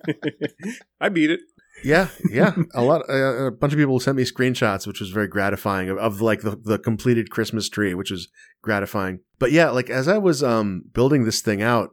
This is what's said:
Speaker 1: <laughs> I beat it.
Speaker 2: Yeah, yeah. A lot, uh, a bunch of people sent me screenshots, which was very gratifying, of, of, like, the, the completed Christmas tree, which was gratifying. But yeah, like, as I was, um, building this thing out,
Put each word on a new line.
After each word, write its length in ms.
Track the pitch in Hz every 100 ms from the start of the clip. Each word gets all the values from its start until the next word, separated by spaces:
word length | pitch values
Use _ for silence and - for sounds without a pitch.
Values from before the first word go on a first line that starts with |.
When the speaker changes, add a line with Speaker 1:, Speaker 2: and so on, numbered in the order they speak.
| - 147 151 -
Speaker 1:
<laughs> 560 | 151 - 190 247 _ _
I 80 | 196
beat 220 | 175 151
it. 100 | 170 - _ _ -
Speaker 2:
Yeah, 260 | 131 160 185 - -
yeah. 240 | 110 202 180 -
A 80 | 127
lot, 260 | 123 156 -
uh, 380 | 135 135 123 135
a 40 |
bunch 220 | 120 143
of 60 | 151
people 200 | 143 127
sent 160 | 135 135
me 60 |
screenshots, 640 | 127 - 127 123 110 98 104
which 140 | 95
was 80 | 98
very 180 | 101 101
gratifying, 600 | 101 98 98 104 98 92
of, 80 | 98
of, 220 | 110 98
like, 220 | 113 107
the, 140 | 107 104
the 160 | 107 104
completed 520 | - 107 127 117 110
Christmas 400 | - 107 110 98
tree, 240 | - 101
which 160 | 90 98
was 180 | 95 87 _ - _
gratifying. 600 | 107 101 98 107 95 92 _ -
But 120 | 123
yeah, 180 | 156 156
like, 180 | 123 127
as 180 | 127 139
I 120 | 214
was, 240 | 190 139
um, 420 | 135 113 104 92 -
building 320 | - 131 147
this 160 | 113 -
thing 220 | - 101
out, 280 | 113 117 90